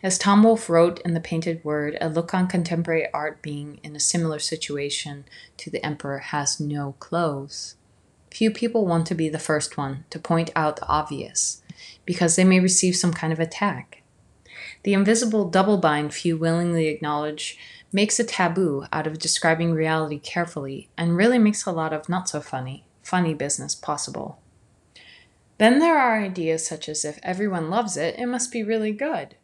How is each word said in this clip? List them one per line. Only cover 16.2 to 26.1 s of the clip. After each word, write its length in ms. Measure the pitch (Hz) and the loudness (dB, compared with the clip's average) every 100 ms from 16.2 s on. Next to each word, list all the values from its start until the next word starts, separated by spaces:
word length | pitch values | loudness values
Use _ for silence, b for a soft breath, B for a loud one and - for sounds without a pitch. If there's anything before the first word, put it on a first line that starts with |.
| 170 165 | -2 0
willingly 520 | 165 170 175 170 156 | 2 2 2 2 0
acknowledge 680 | 151 151 151 151 151 - - B B B | -2 -2 -2 -2 -6 -10 -12 B B B
makes 260 | 190 208 - | 0 0 0
a 60 | |
taboo 640 | 226 - 175 170 180 139 147 | -2 0 0 2 0 0 -4
out 140 | 156 156 | -4 -4
of 120 | 156 | -4
describing 540 | 160 - 165 160 170 | -4 0 2 2 2
reality 460 | 160 156 160 156 147 | 2 2 0 0 -6
carefully 680 | - - 170 160 139 135 - - | -6 -4 -4 -4 -8 -10 -12 -4
and 180 | 170 170 | 0 4
really 220 | 220 247 | 4 6
makes 260 | 214 208 | 4 4
a 80 | - | -2
lot 200 | 170 160 | -2 -2
of 160 | 156 156 | -4 -4
not 200 | 180 180 | -4 -4
so 120 | 151 | -8
funny, 440 | - 135 127 135 _ _ | -6 -8 -8 -12 _ _
funny 300 | - 180 170 | -2 0 2
business 420 | 156 139 - 139 | 0 -4 -4 -6
possible. 680 | - - 147 - - - - _ _ _ _ _ B B B B B _ _ | -8 -4 -6 -6 -8 -10 -12 _ _ _ _ _ B B B B B _ _
Then 220 | 220 262 | 6 8
there 180 | 339 311 | 6 4
are 220 | 254 | 4